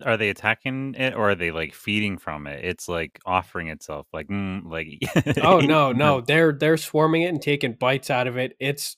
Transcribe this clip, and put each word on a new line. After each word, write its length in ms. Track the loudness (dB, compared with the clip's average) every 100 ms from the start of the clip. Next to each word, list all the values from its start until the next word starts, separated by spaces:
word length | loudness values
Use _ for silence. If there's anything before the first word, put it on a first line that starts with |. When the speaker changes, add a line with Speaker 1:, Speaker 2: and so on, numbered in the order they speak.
Speaker 1:
are 120 | 0 2
they 140 | 0
attacking 640 | 0 0 0 -2 -6 -6
it 200 | -4 -2
or 160 | 2 2
are 40 |
they, 160 | 2 0
like, 220 | -2 -6
feeding 440 | -8 -4 0 0 -4
from 280 | -8 -10 -10
it? 180 | -8
It's, 240 | -6 -6 -4
like, 320 | -4 -6 -8
offering 440 | -2 -2 -2 -6 -8
itself, 400 | -10 -10 -12 -10
like, 160 | -10 -6
"Mm," 360 | -4 -4 -6
like 340 | -8 -8 -8 -8 -2 0 0 2
<laughs> 80 |
Speaker 2:
Oh, 160 | 4 6
Speaker 1:
<laughs> 0 |
Speaker 2:
no, 320 | 6 4 4
no. 0 |
Speaker 1:
no. 280 | 4 4 2
Speaker 2:
They're, 300 | 2 4 4
they're 260 | 4 2 2
swarming 440 | 0 2 4 4
it 40 | 2
and 140 | -2
taking 320 | -2 0 -2
bites 360 | 0 0 0 0
out 160 | 0 0
of 100 | -2
it. 200 | -6 -4
It's 380 | -4 -4 -8